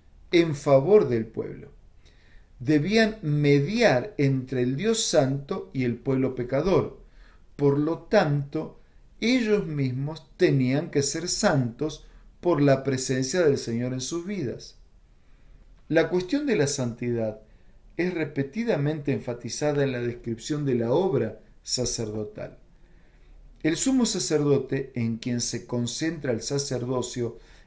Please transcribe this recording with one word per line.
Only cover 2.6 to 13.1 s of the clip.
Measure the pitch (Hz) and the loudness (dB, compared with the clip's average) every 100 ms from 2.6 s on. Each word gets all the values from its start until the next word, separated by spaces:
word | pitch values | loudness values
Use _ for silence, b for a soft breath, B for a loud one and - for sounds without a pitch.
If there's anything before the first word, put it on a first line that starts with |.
| 123 151 175 220 220 214 | 0 2 4 2 2 0
mediar | 151 147 147 143 147 220 214 127 - - | -2 2 4 4 4 4 4 4 0 0
entre | 139 131 127 127 | 2 2 -2 -2
el | 123 135 | 0 0
Dios | 208 220 | 0 0
santo | - 160 135 139 - 190 - | 2 4 2 0 -4 -8 -6
y | 135 | -4
el | 123 113 | -2 -2
pueblo | 135 131 131 127 | -2 0 0 -2
pecador. | 120 135 175 160 107 - b b b b - - | -2 -2 2 2 2 -6 b b b b -20 0
Por | 143 139 | 2 2
lo | 151 160 | 0 -2
tanto, | - 214 156 147 139 156 160 b b b b - | 2 4 4 0 -2 -6 -8 b b b b -4
ellos | 220 254 214 202 160 | 2 2 4 2 0
mismos | 147 135 123 139 156 - - | -2 -2 -2 -6 -8 -14 0
tenían | 175 139 127 139 170 | 2 4 2 0 0
que | 147 | 0
ser | 139 160 180 | 0 -2 -4
santos | - 202 143 120 - 156 - b b b - | 0 2 2 0 -2 -6 -6 b b b -4
por | 175 156 | 0 4
la | 143 135 | 4 4
presencia | 135 131 - | 2 -2 -2